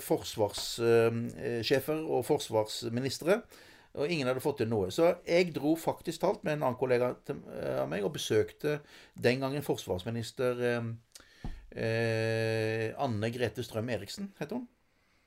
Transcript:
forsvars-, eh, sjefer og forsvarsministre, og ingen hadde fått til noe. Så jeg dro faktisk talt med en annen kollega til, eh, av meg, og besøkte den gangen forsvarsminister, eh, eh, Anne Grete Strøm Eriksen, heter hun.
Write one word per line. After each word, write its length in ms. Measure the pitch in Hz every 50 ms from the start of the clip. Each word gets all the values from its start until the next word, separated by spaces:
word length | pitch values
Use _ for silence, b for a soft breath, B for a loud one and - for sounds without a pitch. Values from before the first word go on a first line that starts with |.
| -
forsvars-, 760 | - 165 - - - - 120 104 101 - - - - - -
eh, 760 | 117 117 117 117 113 117 117 117 117 120 113 - - 123 120 117 113 -
sjefer 340 | 143 135 127 - 156 156
og 240 | 160 160 139 131 120 -
forsvarsministre, 1120 | 151 - - - 110 107 107 107 - - - 117 117 120 131 135 - - 143 160 202 240 - b b b b b b b b b b -
og 140 | 139 160
ingen 180 | 175 151 131 123
hadde 140 | 131 131 -
fått 160 | 151 143 -
til 80 | 117 110
noe. 200 | 117 107 92 92 -
Så 200 | - 165 170 170 - -
jeg 280 | - 170 175 185 170 151
dro 200 | 143 131 151 165 165
faktisk 420 | - 151 127 - - - 160 -
talt 220 | - 175 214 - -
med 120 | 156 151 151
en 80 | 147 131
annen 120 | 120 -
kollega 340 | 135 127 123 120 123 123 127 - _
til, 180 | - 143 - - - -
eh, 240 | - - 139 131 131 135
av 80 | 135
meg, 120 | 156 196 202
og 120 | 180 147 -
besøkte 600 | - - 110 107 104 - - _ - 147 151 147 B B B B B B B
den 300 | - 117 120 123 135 135
gangen 200 | 135 139 147 -
forsvarsminister, 960 | - 143 120 - - 95 90 90 117 117 117 113 - - - 127 123 123 120 123 120
eh, 180 | 120 120 117 113 113 117 - _ B B B B B B B B B B B - - 120 117
eh, 1040 | 113 113 113 117 113 113 110 110 113 113 113 113 113 113 113 110 110 110 113 110 113 - -
Anne 320 | 143 131 113 101 104 117
Grete 320 | 120 123 123 107 - 127 117
Strøm 300 | - - 113 110 131 117
Eriksen, 380 | 95 101 - - - 196 196 - -
heter 180 | - - 214 247
hun. 100 | 247 - _ _ _ _ _ _ _ _ _ _ _